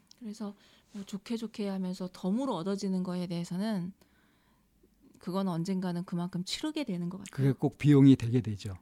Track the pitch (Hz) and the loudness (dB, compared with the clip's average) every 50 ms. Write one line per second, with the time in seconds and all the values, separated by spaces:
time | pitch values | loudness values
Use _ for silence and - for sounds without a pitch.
0 | _ - - - 247 214 202 - 220 202 202 - - - - _ _ _ - 202 | _ -20 -20 -16 -14 -14 -12 -10 -10 -12 -12 -14 -20 -20 -20 _ _ _ -14 -14
1 | 196 - - 196 - - 233 220 226 214 - - 202 196 190 190 185 180 185 - | -12 -10 -10 -10 -6 -6 -6 -6 -6 -6 -6 -6 -6 -4 -4 -2 -4 -4 -4 -6
2 | 185 180 - - - 185 196 247 277 262 220 160 165 190 202 196 202 190 190 185 | -8 -10 -8 -4 -2 0 0 0 0 0 -2 -2 -2 -2 -2 -2 -2 0 0 0
3 | 180 180 180 180 180 180 175 170 170 - 170 180 202 226 220 185 170 180 190 _ | 0 -2 -2 -4 -4 -4 -4 -4 -4 -4 -4 -4 -2 -2 -2 -2 -4 -6 -8 _
4 | _ _ _ _ _ _ _ _ _ _ _ _ _ _ _ _ _ _ _ _ | _ _ _ _ _ _ _ _ _ _ _ _ _ _ _ _ _ _ _ _
5 | - - - - - 190 175 196 196 190 165 165 165 185 190 185 190 180 175 175 | -20 -20 -20 -14 -8 -4 -2 -2 0 0 -2 -2 -2 -2 -2 -2 -2 -4 -4 -4
6 | 180 - 180 170 175 180 - 175 185 - - - - 311 302 320 285 - 180 175 | -6 -4 -4 -4 -4 -4 -4 -6 -6 -6 -6 -6 -6 -4 -4 -4 -4 -4 -4 -4
7 | 175 175 180 196 202 - - - 131 135 127 - - 139 - - - 147 147 139 | -4 -6 -6 -8 -12 -10 -4 0 0 0 2 2 0 -4 -2 2 6 8 8 10
8 | 139 139 131 - 117 120 117 131 - 110 107 98 - 104 92 - | 10 10 10 8 6 2 0 0 0 -2 -4 -8 -8 -10 -12 -12